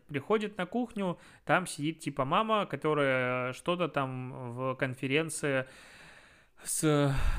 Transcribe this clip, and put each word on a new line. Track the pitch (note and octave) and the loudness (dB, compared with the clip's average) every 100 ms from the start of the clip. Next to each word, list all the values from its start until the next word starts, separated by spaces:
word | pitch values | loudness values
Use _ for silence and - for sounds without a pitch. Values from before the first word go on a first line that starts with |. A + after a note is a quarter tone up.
| - | -8
Приходит | C#3 - G#3+ G#3 G#3 | -6 0 0 0 -6
на | F3+ | -4
кухню, | A#3+ A#3+ G3 F#3 E3 - - - | -2 -4 -2 -4 -4 -10 -8 0
там | E3 F3+ | 2 2
сидит, | - D3 D#3+ | -4 -4 -4
типа, | C#3+ C#3+ C3 | -4 -2 2
мама, | F#3 A3 G#3+ F#3+ | 2 2 2 0
которая | C3+ D#3 D3 C#3 C3 B2 B2+ B2 | -2 0 2 2 2 0 -2 -4
что-то | B2+ - F3+ D#3 | -4 -4 -2 0
там | C#3+ C3 B2+ B2+ C3 B2 | 0 -2 -4 -8 -10 -8
в | B2 C3 B2+ | -4 -4 -2
конференции | C3+ B2 C3 C#3+ D#3+ - D3 C3+ C3 - - - - - - - _ - | -4 -2 0 0 0 -2 0 0 -2 -10 -20 -20 -20 -20 -20 -20 _ -12
с, | - - D#3 D3 C#3+ C3+ - | -6 0 4 4 4 4 4